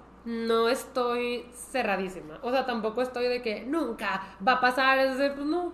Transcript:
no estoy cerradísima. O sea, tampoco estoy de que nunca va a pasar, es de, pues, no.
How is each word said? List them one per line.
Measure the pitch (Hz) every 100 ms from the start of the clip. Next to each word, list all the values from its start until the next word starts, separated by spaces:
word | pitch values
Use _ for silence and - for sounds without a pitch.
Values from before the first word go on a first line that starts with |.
| - -
no | 233 226 226 226 226
estoy | 262 - 254 240 240 240 240 -
cerradísima. | - - 262 214 190 190 180 151 156
O | 240
sea, | 262 254
tampoco | 233 214 220
estoy | 254 247 247
de | 247
que | 240 202
nunca | 226 320 240 220 208 185 - - 196
va |
a | 247
pasar, | 247 254 262 269
es | 269 262
de, | 277
pues, | 277 285
no. | 339 349